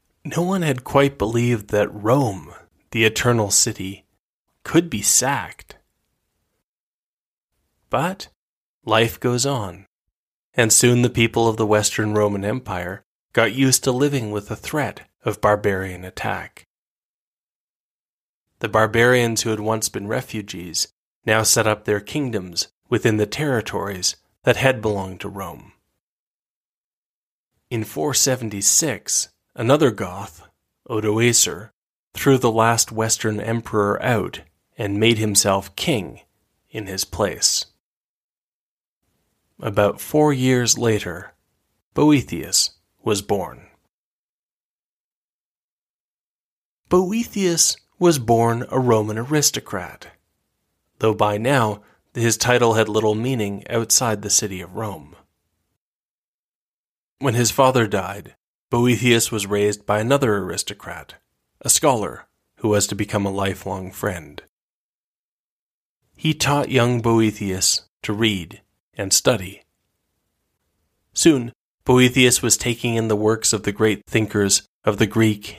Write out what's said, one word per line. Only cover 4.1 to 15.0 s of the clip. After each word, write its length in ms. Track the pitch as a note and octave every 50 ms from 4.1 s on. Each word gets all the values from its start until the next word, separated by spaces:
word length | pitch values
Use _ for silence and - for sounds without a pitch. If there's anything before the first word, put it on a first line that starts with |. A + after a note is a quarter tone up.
| _ _ _ _ _ _ _ _ _ _ -
could 240 | - - E3 F3
be 140 | E3 - G#2
sacked. 760 | - - D3 - A#2 C3 C#3+ A#2 F2 E2 - - - _ - _ _ _ _ _ _ _ _ _ _ _ _ _ _ _ _ _ _ _ _ _ _ _ _ _ _ _ _ _ _ _ _ _ _ _ _ _ _ _ _ _ _ -
But 380 | - B2 D#3 F3+ F#3+ - - - _ _ _ _ _ _ _ _ _ _ -
life 320 | G#2+ G#2+ A2 A2+ A2+ -
goes 280 | - - B2 B2 A#2+ B2
on, 400 | C#3 C#3 A#2+ G#2 F#2 F2 F#2+ G2 _ _ _ _ _ _ _ _ _ _ _ _ _ -
and 180 | - A#2 A2 -
soon 300 | - B2 B2 B2 A#2+ A#2+
the 60 | A#2+
people 380 | - B2 A2+ A2+ - A#2+ A2+
of 80 | A2+ A2
the 100 | A2+ A2+
Western 480 | G#2 G#2 G#2+ G#2 - - - G#2+ G#2+ G#2+
Roman 300 | G#2+ G#2 G#2 G2+ G2 G2
Empire 580 | G#2 A#2 C3 B2+ - F#2+ F2+ F2 F2 F#2+ - _ _ _ _ _ _
got 220 | - A#2+ A2+ G#2 A2+
used 280 | C3 C3+ C3 B2 - -
to 80 | C3+ B2
living 360 | B2+ C#3+ C#3+ C#3+ C3 A2+ G#2
with 200 | G#2 G2+ G2 -
the 80 | G#2+
threat 460 | - - - - D3+ C3+ G2 - -